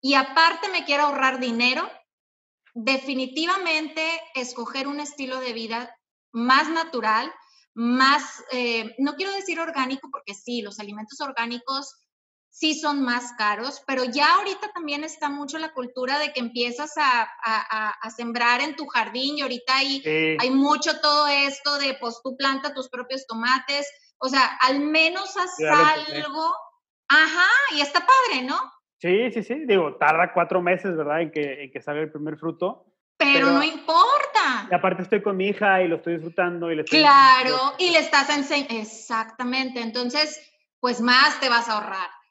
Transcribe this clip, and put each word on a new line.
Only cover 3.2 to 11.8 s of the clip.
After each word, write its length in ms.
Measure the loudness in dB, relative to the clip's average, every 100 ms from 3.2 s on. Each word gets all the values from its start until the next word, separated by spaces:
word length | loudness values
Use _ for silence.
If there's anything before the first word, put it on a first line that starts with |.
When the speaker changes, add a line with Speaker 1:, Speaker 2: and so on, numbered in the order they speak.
| -4 -4 -2 -2 0 -2 -4 -4 -4 -6 -8 -8
Speaker 1:
escoger 520 | -8 -8 -8 -6 -6
un 120 | -6
estilo 400 | -10 -10 -8 -6
de 140 | -8
vida 420 | -8 -8 -8 -10 -16 _ _ _
más 380 | -4 0 0 0
natural, 640 | -2 -4 -4 -2 -2 -4 -12 _ _ _ -6
más, 680 | -2 2 4 2 -2 -16 -10
eh, 440 | -6 -2 -4 -6 -4
no 180 | -4 -2
quiero 160 | -6
decir 260 | -6 -6 -6
orgánico, 500 | -6 -4 -4 -6 -10
porque 220 | -14 -14
sí, 280 | -16 -8 -8
los 180 | -8 -12
alimentos 400 | -14 -14 -14 -10
orgánicos 760 | -8 -6 -6 -6 -6 -8